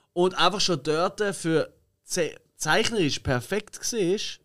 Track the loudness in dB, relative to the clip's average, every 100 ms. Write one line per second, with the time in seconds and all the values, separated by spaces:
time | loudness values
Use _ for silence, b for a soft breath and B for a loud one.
0 | b 0 2 4 2 4 0 0 0 0
1 | 0 -2 -4 -2 0 0 0 _ _ _
2 | -8 -4 -4 -6 _ _ 0 2 2 2
3 | 0 0 -2 -2 -2 -6 -6 -10 -6 -2
4 | 0 0 -4 -10